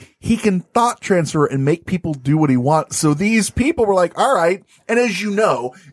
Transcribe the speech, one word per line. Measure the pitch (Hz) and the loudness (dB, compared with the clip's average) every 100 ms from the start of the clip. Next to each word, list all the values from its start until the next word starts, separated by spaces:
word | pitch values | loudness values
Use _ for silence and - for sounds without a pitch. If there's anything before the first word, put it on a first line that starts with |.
| - _ | -20 _
he | - 226 | -2 0
can | 220 185 | 0 -2
thought | - 240 233 - | -2 0 0 -2
transfer | - 185 147 156 143 | -2 0 0 0 0
and | 135 | 0
make | 135 170 | 0 -2
people | - 185 170 | -2 -6 -6
do | 143 127 156 | -6 -2 0
what | 151 | 2
he | 127 | 2
wants. | 127 156 - - | 2 0 -2 -2
So | 156 | -2
these | 147 202 226 208 | 0 0 0 0
people | - 254 339 214 | -2 -4 0 0
were | |
like, | 190 175 - | 2 0 0
"All | 240 | 0
right." | 226 170 190 _ _ - | 2 0 -2 _ _ -4
And | 233 | 0
as | 240 180 | 0 -2
you | 208 | -4
know, | 202 214 127 123 - - | 0 0 0 -4 -12 -10